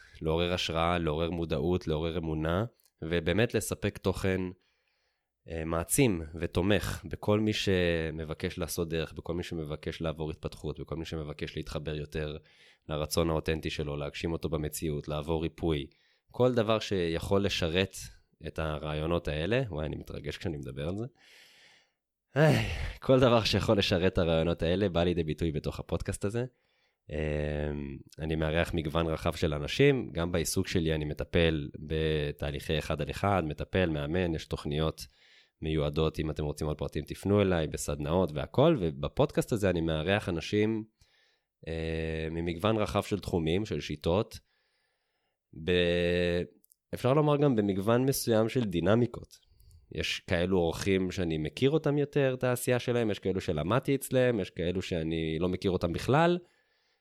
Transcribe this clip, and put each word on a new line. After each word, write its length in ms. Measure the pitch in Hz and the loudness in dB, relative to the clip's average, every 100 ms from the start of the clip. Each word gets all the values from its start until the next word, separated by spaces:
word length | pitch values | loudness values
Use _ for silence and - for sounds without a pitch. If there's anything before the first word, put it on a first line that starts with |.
| - - | -20 -6
לעורר 320 | 78 82 87 | 0 2 2
השראה, 440 | 90 - 82 85 87 | 0 -2 0 2 2
לעורר 320 | 80 76 85 | 0 0 -2
מודעות, 580 | 85 80 78 80 90 82 | -2 -2 0 0 0 0
לעורר 300 | 78 82 82 | -2 -2 -4
אמונה, 480 | 80 78 80 87 120 _ _ - | -2 -2 0 0 -2 _ _ -10
ובאמת 520 | 80 85 82 92 120 | -2 0 2 2 2
לספק 440 | 110 - 92 104 - | 0 -4 -2 -4 0
תוכן, 440 | 98 - 95 92 90 - _ _ _ _ _ _ _ _ - | -2 0 0 0 -2 -8 _ _ _ _ _ _ _ _ -10
אה, 160 | 82 80 | -6 -2
מעצים 560 | 82 - - 131 85 78 80 | -2 0 4 4 2 -4 -6
ותומך 720 | 85 95 95 98 101 - 80 | -2 0 2 2 0 -8 -10
בכל 340 | - - 104 | -4 2 2
מי 140 | 107 | 2
שמבקש 1040 | 107 - 92 87 85 80 78 78 78 90 90 | 0 2 2 2 0 -2 -4 -6 -6 -6 -4
לעשות 320 | 85 - 82 | -6 -4 -2
דרך, 240 | 80 76 | -2 -4
בכל 200 | 80 - | -8 -6
מי 100 | 85 | -6
שמבקש 580 | 85 85 76 76 82 - | -4 -6 -6 -8 -8 -6
לעבור 300 | 80 76 78 | -4 -4 -6
התפתחות, 480 | 76 78 - 76 71 | -6 -8 -8 -8 -8
בכל 160 | 67 76 | -8 -8
מי 100 | 82 | -6
שמבקש 520 | 82 76 76 80 80 | -6 -8 -8 -8 -8
להתחבר 380 | 76 80 76 76 | -8 -6 -6 -6
יותר 420 | 73 80 78 76 - _ - _ - | -6 -6 -6 -8 -16 _ -20 _ -6
לרצון 400 | 76 76 - 82 | -4 -2 0 2
האותנטי 400 | 80 - 80 82 | 0 0 -2 -4
שלו, 280 | - 73 71 | -4 -4 -4
להגשים 340 | 73 - 85 | -6 -6 -4
אותו 160 | 80 80 | -4 -2
במציאות, 580 | 76 76 - 82 73 73 | -2 -4 -4 -4 -4 -4
לעבור 360 | 76 73 80 | -4 -2 0
ריפוי, 440 | 80 - 85 76 69 _ _ _ _ | -2 -2 0 0 -4 _ _ _ _
כל 220 | - 127 | 2 2
דבר 260 | 120 107 110 | 4 2 0
שיכול 680 | - 98 85 82 - 98 98 | 0 0 0 0 2 2 2
לשרת 500 | - 85 87 98 - - - _ - 76 | 0 0 2 0 -4 -16 -18 _ -14 -10
את 120 | - | -4
הרעיונות 680 | 80 76 73 76 78 85 80 | -4 -4 -4 -2 0 0 0
האלה. 340 | 76 87 123 123 | -2 0 0 -2
וואי, 160 | 76 76 | -4 -4
אני 100 | 78 | -6
מתרגש 420 | 82 - - - | -10 -10 -8 -6
כשאני 200 | 95 73 | -6 -6
מדבר 300 | 65 65 76 | -8 -6 -4
על 100 | 101 | -4
זה. 80 | 123 _ - - - _ - _ _ _ _ _ _ 131 | -6 _ -20 -20 -20 _ -20 _ _ _ _ _ _ 2
איי, 300 | 156 120 110 - - - | 4 4 0 -4 -6 -4
כל 200 | - 131 | 4 6
דבר 240 | 123 117 | 6 4
שיכול 340 | 101 101 101 101 | 4 2 4 2
לשרת 360 | - 92 92 | 2 2 2
את 40 | 95 | 2
הרעיונות 460 | 82 80 82 85 | 2 2 2 0
האלה 260 | 82 90 104 | 0 2 2
בא 140 | 85 | 2
לידי 200 | 87 85 | 2 2
ביטוי 280 | 78 76 85 | -2 -2 -2
בתוך 280 | 73 73 - | -2 -4 -6
הפודקאסט 460 | - 85 - 98 101 | -6 -6 -6 -6 -4
הזה. 200 | 117 127 _ _ _ _ _ - | -4 -6 _ _ _ _ _ -10
אמ, 880 | 76 78 76 76 76 76 73 69 67 - - | -4 -2 -2 -2 -2 -2 -4 -6 -10 -14 -8
אני 160 | 78 80 | -2 0
מארח 380 | 78 80 82 | 0 0 0
מגוון 340 | 87 76 78 82 | -2 0 0 0
רחב 260 | 80 85 | 0 -2
של 200 | - 85 | 0 0
אנשים, 560 | 73 71 - 143 131 - | -2 -2 4 4 4 0
גם 200 | 82 87 | -4 -2
בעיסוק 360 | 87 76 - 90 | 0 0 -2 0
שלי 280 | 95 80 78 | 0 2 0
אני 100 | 76 | -2
מטפל 640 | 73 - 87 82 78 69 - | -4 0 4 4 2 -2 -8
בתהליכי 1000 | 76 78 78 78 73 - 76 69 - 78 | -4 0 2 0 -2 -4 -6 -6 -2 -2
אחד 220 | - 76 | 0 -4
על 80 | 73 | -4
אחד, 340 | - 98 95 78 | -2 0 2 0
מטפל, 440 | 73 85 95 87 | -4 -2 2 2
מאמן, 460 | 76 - 90 87 76 | 0 -2 0 0 -2
יש 100 | - | -4
תוכניות 640 | - 78 73 80 - - _ _ - _ - | -6 -2 0 0 -2 -12 _ _ -20 _ -8
מיועדות, 580 | 80 78 73 76 78 76 | -2 0 0 2 0 0
אם 100 | 76 | -4
אתם 140 | 76 | -2
רוצים 240 | 76 71 78 | -4 -2 -4
עוד 100 | 76 | -4
פרטים 260 | 73 78 | -4 -6
תפנו 380 | 73 - 95 104 | -8 -4 2 4
אליי, 260 | 95 87 78 | 4 2 0
בסדנאות 640 | 71 - 73 73 90 85 | -4 -4 -4 0 2 2
והכל, 440 | 73 - - 156 143 | -2 -2 4 4 4
ובפודקאסט 720 | 85 69 71 - 147 - - | 0 -2 -4 0 0 0 -2
הזה 180 | 110 95 | 0 2
אני 120 | 87 | 2
מארח 480 | 82 78 82 101 - | 0 0 2 0 0
אנשים, 540 | 82 - 104 107 113 110 _ _ _ _ _ _ _ - | -4 0 2 2 0 -6 _ _ _ _ _ _ _ -8
אה, 600 | 82 80 80 80 80 80 | -4 -4 -2 -2 -4 -4
ממגוון 460 | 82 85 85 104 113 | -2 -2 0 2 2
רחב 260 | 98 101 | 2 0
של 160 | - 98 | -2 -4
תחומים, 460 | - 90 78 90 107 | 0 0 2 0 0
של 140 | 78 | -4
שיטות, 600 | - 76 82 92 - - _ _ _ _ _ _ _ _ _ _ _ 78 | -6 -4 2 2 0 -8 _ _ _ _ _ _ _ _ _ _ _ -6
ב-, 800 | 80 90 87 87 87 87 87 87 85 _ _ _ - - | 2 4 4 4 2 2 2 0 -2 _ _ _ -12 -2
אפשר 180 | 123 | 2
לומר 240 | 143 151 147 | 4 4 4
גם 180 | 147 113 | 4 4
במגוון 500 | 101 95 101 120 135 | 2 2 4 4 4
מסוים 440 | 131 - 110 113 | 2 4 4 4
של 140 | 131 | 2
דינמיקות. 760 | 107 85 87 113 120 - - - _ _ - - - | 0 2 4 6 4 -2 -16 -20 _ _ -20 -20 -10
יש 280 | - 80 - | -6 -4 -4
כאלו 380 | - 87 90 95 | 0 2 4 2
אורחים 540 | 82 78 98 95 92 | 2 0 2 2 0
שאני 260 | 92 87 78 | -2 -2 -2
מכיר 340 | 76 - 131 | -4 0 2
אותם 260 | 156 151 147 | 2 2 0
יותר, 380 | 139 151 135 127 | 0 0 0 0
את 60 | |
העשייה 360 | 127 123 - 123 | -2 0 0 0
שלהם, 320 | - 120 113 | 0 0 0
יש 80 | 98 | 0
כאלו 220 | 98 92 | -2 -2
שלמדתי 540 | - 78 80 123 143 135 | 0 0 2 0 2 -2
אצלם, 440 | - 127 127 113 | 0 2 2 2
יש 100 | 90 | -2
כאלו 320 | - 85 92 | -4 -2 -2
שאני 580 | - 87 80 82 80 80 | -2 -2 0 0 0 0
לא 100 | 90 | 0
מכיר 220 | 90 98 | 0 0
אותם 220 | 90 87 | 0 0
בכלל, 460 | 85 - 139 170 175 - _ _ _ _ _ | -2 2 4 4 2 -4 _ _ _ _ _